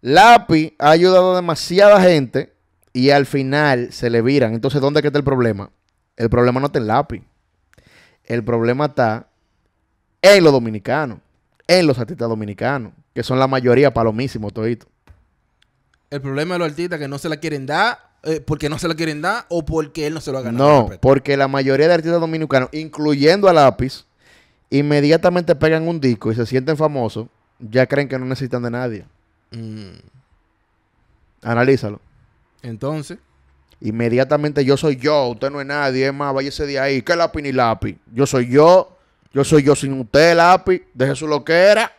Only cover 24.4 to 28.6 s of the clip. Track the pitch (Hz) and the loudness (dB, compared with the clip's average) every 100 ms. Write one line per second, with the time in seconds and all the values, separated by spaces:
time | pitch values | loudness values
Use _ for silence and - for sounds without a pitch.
24.4 | _ _ _ 135 147 147 147 160 180 180 | _ _ _ -2 0 2 2 2 2 0
25.4 | 170 147 156 160 160 165 135 113 113 113 | -2 0 2 0 -2 -2 -2 -2 -4 -4
26.4 | 113 127 131 151 156 143 113 104 117 _ | -2 -4 -4 -2 -2 -2 -6 -8 -14 _
27.4 | _ _ 117 120 127 139 139 131 127 131 | _ _ -4 -2 0 -2 -4 -6 -6 -8
28.4 | 135 123 | -6 -6